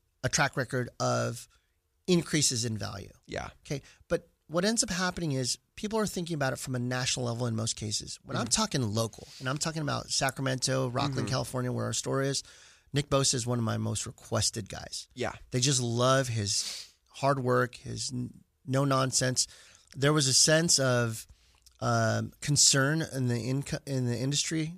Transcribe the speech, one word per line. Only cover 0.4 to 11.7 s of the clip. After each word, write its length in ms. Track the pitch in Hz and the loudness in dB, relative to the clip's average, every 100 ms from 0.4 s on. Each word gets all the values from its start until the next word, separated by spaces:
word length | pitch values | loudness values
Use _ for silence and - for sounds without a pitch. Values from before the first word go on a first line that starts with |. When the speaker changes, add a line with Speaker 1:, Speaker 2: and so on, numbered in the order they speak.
| 139 - | 0 0
Speaker 1:
record 320 | 127 131 120 - | -4 -4 -4 -2
of 480 | 127 120 117 120 - _ _ _ _ _ - | 0 0 -2 -6 -12 _ _ _ _ _ 2
increases 580 | 175 156 160 139 123 117 | 2 2 0 2 0 -2
in 120 | 110 | -4
value. 340 | 104 101 101 - - | -6 -10 -14 -18 -10
Speaker 2:
Yeah. 220 | - - - - | -8 -8 -12 -8
Speaker 1:
Okay. 160 | 139 - - - | -8 -8 -20 -6
But 200 | 170 - _ - | -6 -6 _ -6
what 180 | 160 202 | -2 2
ends 180 | 226 | 2
up 60 | 220 | 0
happening 440 | 175 180 180 165 | 0 -2 -2 -2
is 240 | 131 127 - _ - | 0 0 -4 _ -8
people 240 | 214 220 | -4 0
are 80 | 208 | 0
thinking 260 | 190 165 160 | -2 -4 -2
about 180 | 135 | -2
it 60 | 127 | -2
from 160 | - 127 | -4 -4
a 40 | |
national 480 | 123 127 127 - 120 | -2 -2 -2 0 -2
level 180 | 117 123 | -2 -2
in 80 | 110 | 0
most 200 | 113 - | -2 -4
cases. 440 | 107 104 - - - | -4 -4 -6 -12 -6
When 100 | 151 | -4
I'm 100 | 233 | 0
Speaker 2:
Mm-hmm. 160 | - | 0
Speaker 1:
talking 200 | 214 151 113 | 2 0 0
local, 340 | 107 113 - - - | 0 -2 -4 -16 -8
and 80 | 131 | -4
I'm 100 | 147 | -2
talking 240 | 170 156 | -2 -4
about 280 | 147 120 - | -2 -4 -4
Sacramento, 800 | - 135 - 135 131 - 131 131 | -2 0 0 -2 0 0 0 0
Rockland, 380 | 123 120 127 104 | 0 -2 -2 -2
Speaker 2:
Mm-hmm. 0 | |
Speaker 1:
California, 440 | 131 123 127 123 | -2 -4 -4 -2